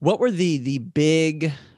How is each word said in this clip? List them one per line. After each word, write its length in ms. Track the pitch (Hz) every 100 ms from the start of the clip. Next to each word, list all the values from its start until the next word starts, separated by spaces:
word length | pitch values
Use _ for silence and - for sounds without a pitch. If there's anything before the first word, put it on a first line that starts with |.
What 200 | 151 214
were 100 | 247
the, 260 | 180 180 147
the 200 | 123 135
big 760 | 113 151 151 160 160 156 156 139 -